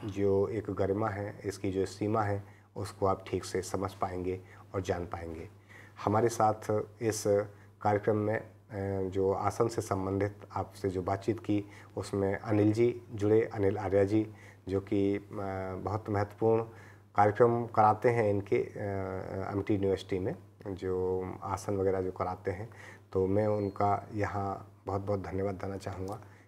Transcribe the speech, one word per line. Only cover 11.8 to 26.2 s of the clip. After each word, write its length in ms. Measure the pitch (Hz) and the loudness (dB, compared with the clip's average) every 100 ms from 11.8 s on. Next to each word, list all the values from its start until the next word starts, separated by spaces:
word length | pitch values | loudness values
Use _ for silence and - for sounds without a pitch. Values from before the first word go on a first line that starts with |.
| - - | -12 -10
उसमें 420 | 98 101 98 98 | -4 0 0 0
अनिल 340 | 110 107 104 | 0 4 4
जी 300 | 107 120 120 - | 6 2 2 -8
जुड़े, 380 | 113 104 110 113 | -2 6 6 4
अनिल 240 | 113 98 101 | 2 2 2
आर्या 260 | 98 98 | 2 4
जी, 260 | 101 110 107 - - - - | 6 4 0 -6 -20 -16 -4
जो 120 | 98 | -2
कि, 360 | 98 104 98 101 | 0 2 4 2
अ, 40 | 101 104 98 95 95 92 | -4 -6 -4 -4 -6 -6
बहुत 260 | 95 104 107 | -4 -4 -2
महत्वपूर्ण 520 | 101 104 - 113 113 113 - - - - - | 0 0 2 2 4 0 -10 -20 -20 -4 4
कार्यक्रम 500 | 104 104 117 117 117 | 4 8 6 6 0
कराते 420 | - 107 104 123 | 4 6 6 4
हैं 220 | 117 104 | 4 4
इनके, 260 | 101 - 120 | 2 2 0
अ, 960 | - - 104 98 95 95 90 95 92 | 0 -4 -4 -4 -4 -6 -6 -6 -4
एमटी 220 | 98 98 | -4 0
यूनिवर्सिटी 440 | 104 98 92 - 95 | 2 2 0 -2 -2
में, 160 | 98 175 - - 107 | -2 -6 -12 -14 -10
जो 580 | 92 95 92 92 92 92 92 | -6 -4 -2 0 0 -4 -8
आसन 340 | 95 95 - 101 | -6 -6 -2 2
वगैरह 240 | 95 95 | 2 2
जो 120 | 92 | -2
कराते 380 | - 90 92 - | -4 -6 -4 -6
हैं। 200 | 92 113 - - - - | -6 -8 -14 -20 -20 -4
तो 140 | 95 95 | 0 2
मैं 200 | 98 107 | 2 2
उनका 600 | 107 101 95 101 101 - | 0 -2 0 0 0 -2
यहाँ 580 | 107 98 101 98 98 - - - | -4 -4 -2 -4 -6 -12 -14 -6
बहुत-बहुत 340 | 98 98 101 | -4 -2 -4
धन्यवाद 340 | 87 92 98 | -2 -4 -4
देना 220 | 92 95 98 | -4 -6 -8
चाहूँगा 440 | 98 90 95 104 | -8 -8 -8 -10